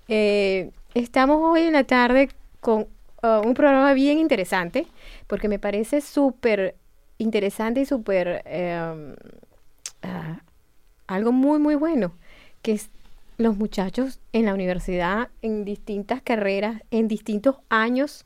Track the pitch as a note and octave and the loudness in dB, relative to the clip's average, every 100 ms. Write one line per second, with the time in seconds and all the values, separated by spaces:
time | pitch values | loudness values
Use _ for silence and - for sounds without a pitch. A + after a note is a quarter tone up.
0 | - G#3+ G#3 G3+ G3 F#3+ F3 - - A#3+ | -4 0 2 2 2 0 -4 -12 -6 -6
1 | A#3+ C4+ C4 D4+ D#4+ E4 E4 D#4 C4+ B3+ | -2 2 4 4 4 4 4 2 2 2
2 | A#3+ B3+ C#4 - - - - A3 G#3+ - | 4 4 2 -2 -20 -8 0 0 -2 -12
3 | - - A#3 A3 A3 B3+ D4 C4+ C#4 C4+ | -20 -4 2 2 2 4 4 6 4 4
4 | C#4 D4+ D#4+ A#3 F3+ F#3+ F3 A#3+ E4+ - | 4 2 2 0 0 -2 -2 -4 -6 -14
5 | - - - G3 G#3+ G3+ G#3 G3+ A3 D4 | -20 -20 -8 -4 -2 -2 -4 -4 -2 -2
6 | - - C#4 A#3+ A#3+ G#3 F#3+ - _ _ | -2 0 0 0 0 0 -2 -6 _ _
7 | _ - A3 G#3+ G3 - A3 A#3+ C4+ C4+ | _ -6 -2 0 -2 -2 -2 -2 -2 -2
8 | G#3+ F#3+ F3 F3 - D#3 F3 E3+ E3 D#3+ | 0 0 0 -4 -6 -6 -4 -4 -6 -8
9 | D3 - - - - _ - _ - - | -14 -18 -20 -20 -20 _ -20 _ -20 -14
10 | F#3 F3+ E3 E3 - _ _ _ _ _ | -12 -10 -10 -12 -16 _ _ _ _ _
11 | - F#3+ A3 B3+ C#4 D4+ D4 D4+ D#4 D#4 | -8 -2 0 2 2 2 2 2 0 0
12 | F3+ - - - - - - G#3+ - - | -2 -6 -20 -20 -20 -10 -4 -4 -6 -20
13 | - - - - A3+ G3+ G#3+ - F#3+ G#3+ | -20 -20 -20 -2 0 0 -4 -2 -4 -2
14 | C4+ - - A3+ A3 G3 F3+ F3+ E3 F3+ | -4 -6 -4 0 0 0 -2 -4 -2 -2
15 | F3 G#3 B3 - A3+ G#3+ G3+ G3+ - G3+ | -2 -2 -4 -8 -6 -6 -6 -8 -8 -8
16 | G3+ B3+ - A3+ G3+ G3 G#3 A3 - A3+ | -6 -6 -2 -2 0 -2 -4 -6 -4 -2
17 | A3+ G#3+ - G#3 C#4 C4+ _ A3 A3+ B3 | -2 -2 -4 0 0 -2 _ 0 2 0
18 | C#4+ - | -2 -6